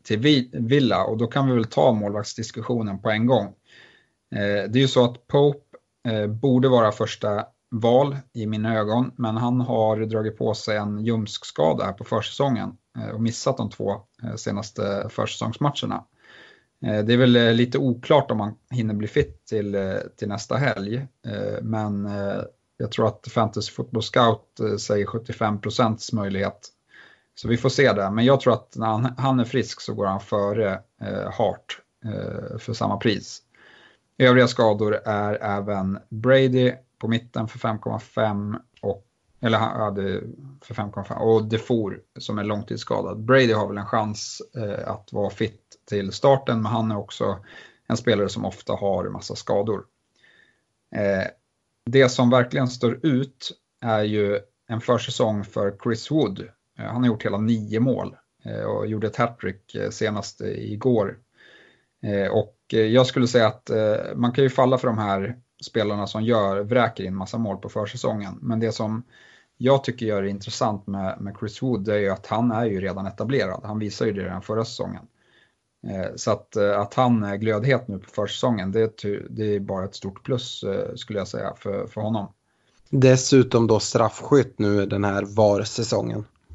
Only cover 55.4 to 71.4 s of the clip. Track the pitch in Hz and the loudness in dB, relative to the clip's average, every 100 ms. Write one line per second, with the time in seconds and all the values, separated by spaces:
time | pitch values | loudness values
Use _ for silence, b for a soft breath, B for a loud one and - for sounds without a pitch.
55.4 | 101 110 101 101 123 113 - 156 123 - | -4 -2 -4 -2 -4 -4 -2 0 0 -2
56.4 | 98 _ _ - 107 117 123 113 107 98 | -14 _ _ -14 -8 0 2 2 0 0
57.4 | 110 113 104 107 127 101 98 - _ _ | 0 0 0 0 2 0 -4 -10 _ _
58.4 | 113 107 107 104 104 107 104 - 120 123 | -10 -6 -4 -4 -4 -2 -2 0 -2 -2
59.4 | 101 98 _ 104 101 - 110 104 - - | -8 -8 _ -6 -6 -2 -2 -2 -8 -10
60.4 | 104 104 107 104 127 117 98 - _ b | -8 -8 -8 -2 2 2 0 -4 _ b
61.4 | b b b b b _ 113 101 95 107 | b b b b b _ -4 -2 0 0
62.4 | 104 _ - 113 110 120 127 135 120 123 | -2 _ -4 0 4 6 4 2 2 4
63.4 | 107 - - 110 107 107 - - 120 123 | 2 0 -4 0 0 0 -4 -2 0 2
64.4 | 135 131 127 127 127 110 104 98 101 123 | 2 4 4 4 0 0 0 -2 -4 -10
65.4 | _ _ - 113 104 104 101 110 110 117 | _ _ -6 -2 -2 -2 -4 -4 0 2
66.4 | 98 98 104 123 113 - 95 95 92 117 | 2 0 0 2 2 0 -6 -6 -6 -4
67.4 | 110 98 104 113 101 120 120 110 98 - | -4 -6 -8 -6 -6 -4 -4 -4 -6 -8
68.4 | 120 113 113 110 110 110 - b b b | -4 -2 -2 -2 -4 -6 -8 b b b
69.4 | b - 123 139 - 113 110 101 98 98 | b -2 2 2 2 -4 -2 -2 -2 -6
70.4 | 101 - 120 101 98 98 95 - 101 98 | -8 -4 -2 -2 -6 -6 -6 -6 -10 -10